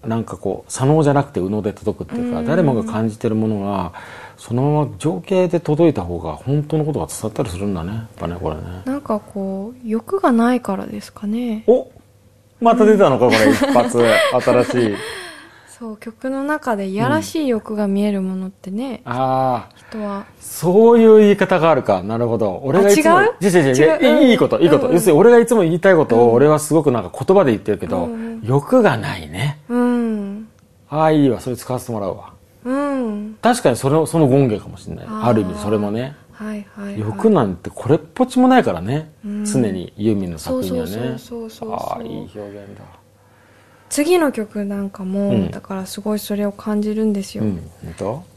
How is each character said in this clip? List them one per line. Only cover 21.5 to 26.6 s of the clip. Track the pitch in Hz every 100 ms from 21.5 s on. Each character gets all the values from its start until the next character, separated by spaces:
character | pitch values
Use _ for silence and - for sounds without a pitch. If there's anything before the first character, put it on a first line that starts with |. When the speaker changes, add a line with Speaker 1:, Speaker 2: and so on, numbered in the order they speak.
| 185
Speaker 1:
が | 165
あ | 143
る |
か。 | - 95
な | 92 113
る | 120
ほ | 113
ど。 | 104 87 135
俺 | 180
が | 202
い | 208
つ | 311
も、 | 349
Speaker 2:
あ、 |
違 | 427
う？ | -
Speaker 1:
違 | 196
う |
違 | 180 135
う | 131
違 | 156 311
う。 |
Speaker 2:
違 | 254 254
う。 |
Speaker 1:
い | 262
い、 |
い |
い | 226
こ | 135
と、 | -
い | 170
い |
こ | -
と。 |
Speaker 2:
う | 262
ん |
う |
ん。 | -
Speaker 1:
要 |
す | 190
る |
に | 151
俺 | 226
が | 240
い | 233
つ | 226
も |
言 | 170
い | 170
た | 196
い | 170
こ | 139
と | 117
を、 | 117
Speaker 2:
う |
ん。 |
Speaker 1:
俺 | 117 147
は |
す | 156